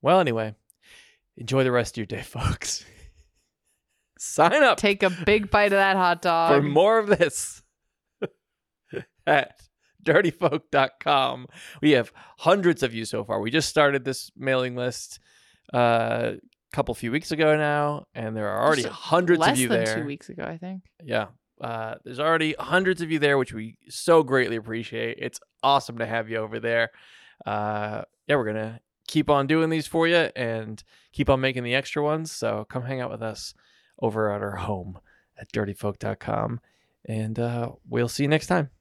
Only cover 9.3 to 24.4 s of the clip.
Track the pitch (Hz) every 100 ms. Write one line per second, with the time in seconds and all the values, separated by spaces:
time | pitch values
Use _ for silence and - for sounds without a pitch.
9.3 | 147 127 _ _ _ _ _ - 160 147
10.3 | - 175 160 _ 143 135 _ - 143 127
11.3 | 127 127 - - - 151 135 110 - -
12.3 | - 160 202 175 156 127 113 113 113 104
13.3 | 104 107 143 147 - 147 139 127 127 -
14.3 | - 131 131 127 123 123 120 - - _
15.3 | _ _ _ _ 123 120 113 113 117 117
16.3 | 104 _ _ _ - 139 117 117 135 -
17.3 | 151 156 151 147 147 147 147 - - 110
18.3 | 110 104 101 131 151 117 - - 165 180
19.3 | 170 170 127 123 117 110 110 139 143 -
20.3 | 175 - 165 175 190 _ _ 151 117 104
21.3 | _ _ _ 120 117 113 113 - 127 151
22.3 | 165 156 151 - 175 190 175 165 156 143
23.3 | 139 127 113 110 - _ - - 165 135
24.3 | 135